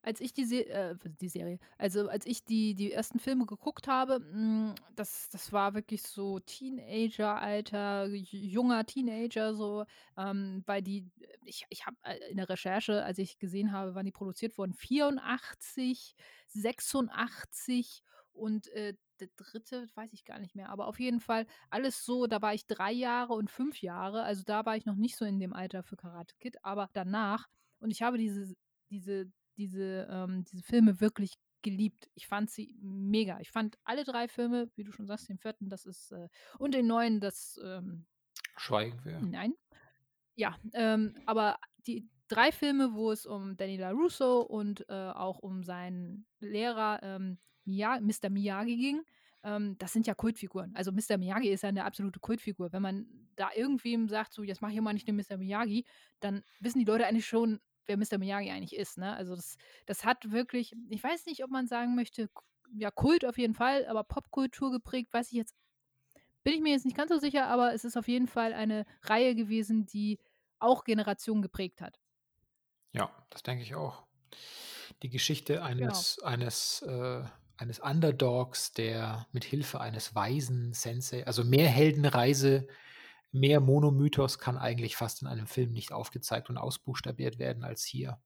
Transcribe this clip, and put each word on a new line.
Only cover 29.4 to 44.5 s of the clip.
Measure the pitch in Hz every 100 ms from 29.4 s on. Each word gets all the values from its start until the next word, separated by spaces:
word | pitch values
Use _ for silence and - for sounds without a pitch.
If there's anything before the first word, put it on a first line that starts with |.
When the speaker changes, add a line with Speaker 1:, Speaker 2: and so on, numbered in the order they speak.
| _ -
Speaker 1:
diese, | 202 190 190 190 -
ähm, | 185 185 185 175
diese | 185
Filme | - 240 220 185
wirklich | 214 - 196 - _ _
geliebt. | 214 190 214 _ -
Ich | - -
fand | 202 214
sie | - 214 -
mega. | 196 196 196 226 202 -
Ich | -
fand | 226 220 - -
alle | 254
drei | 277 233 240
Filme, | - 240 247 233 -
wie |
du | 208
schon | 208 196
sagst, | 214 -
den | 190
vierten, | 220 220 196
das | 190 190
ist, | 185 -
äh, | 180 175 - - -
und | 285
den | 269 233
neuen, | 226 233 214
das, | 196 - - -
ähm, | 185 185 180 170 165 _ _ - - -
Speaker 2:
Schweigen | - 104 113 120 143
wir. | 160
Speaker 1:
Nein. | 190 170 208 330 _ - _ _ _ _ _ -
Ja, | 214 - 220
ähm, | 240 220 220 214 - -
aber | 220 208 - - _ -
die | 233 - _ _
drei | 220 262
Filme, | - 294 277 262 214
wo | 220
es | 214 -
um | 208 196 190
Danny | 190 190
LaRusso | 185 226 339 - 262 247
und, | 233